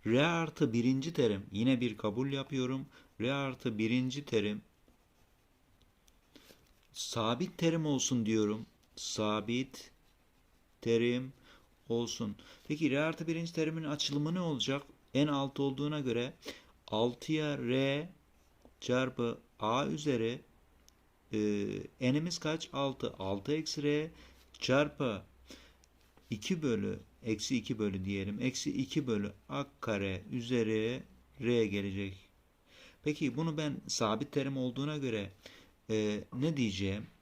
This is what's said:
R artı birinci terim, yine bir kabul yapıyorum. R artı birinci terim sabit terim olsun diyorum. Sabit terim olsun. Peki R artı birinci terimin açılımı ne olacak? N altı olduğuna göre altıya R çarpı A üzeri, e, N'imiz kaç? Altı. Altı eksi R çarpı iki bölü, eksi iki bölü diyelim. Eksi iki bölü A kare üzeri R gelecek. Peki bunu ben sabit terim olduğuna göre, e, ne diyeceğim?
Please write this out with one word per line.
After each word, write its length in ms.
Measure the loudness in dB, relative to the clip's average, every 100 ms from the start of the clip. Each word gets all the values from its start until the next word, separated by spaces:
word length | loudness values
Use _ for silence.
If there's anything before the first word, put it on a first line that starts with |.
| 4
R 200 | 4 4
artı 460 | 2 -2 2 2
birinci 400 | 4 4 2 0
terim, 340 | 2 2 2 -2
yine 280 | 0 2 4
bir 160 | 0 -2
kabul 360 | -2 -2 -2
yapıyorum. 540 | -2 -4 -2 0 -2 -6 -16 -20 -4
R 120 | -2
artı 460 | 0 -2 -4 -4 0
birinci 460 | 2 2 2 -4
terim 380 | 0 2 2 -2 -10 _ _ _ _ _ _ _ _ _ _ _ _ _ _ _ _ -20 -20 -20 _ _ _
sabit 680 | -10 -6 0 0 0 -2 0
terim 280 | 2 2 2
olsun 400 | 0 2 0 4
diyorum. 400 | 4 4 0 -6 _ _ -12
Sabit 920 | -8 -2 0 0 0 -2 -2 -8 -20 _ _ _ _ _ _ _ _ _
terim 520 | 2 4 4 2 -4 -12 -20 -20 _ _ -2
olsun. 480 | -2 0 -4 -6 -6 -16 -20 -6
Peki 220 | 0 2
R 100 | 2
artı 260 | 0 -2 -4
birinci 260 | -2 -2
terimin 320 | 0 0 0
açılımı 500 | -4 -2 0 0 0
ne 60 | 0
olacak? 420 | 0 0 0 -2 -4 -20 _
N 160 | 2 4
altı 320 | 2 0 0
olduğuna 380 | 0 0 -2 -2
göre 320 | 0 0 -2 -6 -14 -14 -20 _ -4
altıya 720 | 2 2 0 -2 0 0 0
R 500 | 2 2 2 0 -4 -12 _ _ _ _ -20 _
çarpı 580 | 0 2 2 0 -2 -2 -14 -4
A 260 | 0 2 0
üzeri, 540 | -2 0 2 0 -2 -12 -20 _ _ -20 _ _ _ _
e, 800 | 0 2 2 -2 -4 -8 -2 0
N'imiz 260 | 2 0 -4
kaç? 300 | -2 -4 -4
Altı. 420 | -2 -2 -2 -6 -4
Altı 340 | -2 -2 -2
eksi 300 | -2 -2 -2
R 280 | 0 0 -2 -10 -20 -20 -20 -6
çarpı 640 | 2 4 4 0 -2 -2 -8 -20 -20 -20 -20 -20 -20 _ _ -20 -8
iki 320 | -8 -2 0
bölü, 380 | 2 2 0 -4 -10 -10
eksi 340 | -2 -2 0 -2
iki 220 | -2 -2
bölü 260 | 0 0
diyelim. 340 | -2 -2 -2 -2
Eksi 300 | -2 -2 -4 -2
iki 240 | -2 -2 0
bölü 260 | 0 -2 -8 -8
A 160 | -6 -6 -8
kare 420 | -2 0 0 -4 -4
üzeri 720 | -6 0 2 2 2 0 -4 -10 -20 _ -4
R 260 | 2 4 4
gelecek. 480 | 0 -2 -4 -6 -8 -20 _ _ _ _ -20 -20 -6
Peki 340 | -4 0 0 0
bunu 200 | -2 -2
ben 240 | -4 -4 -6
sabit 460 | 0 0 0 0
terim 240 | -2 -2 -2
olduğuna 420 | -2 -2 -4 -2
göre, 340 | -2 -2 -4 -10 -20 -20 -20 _ -2
e, 340 | 0 2 -2 -6
ne 240 | -2 -2 2
diyeceğim? 500 | 0 0 -2 -2 -6 -16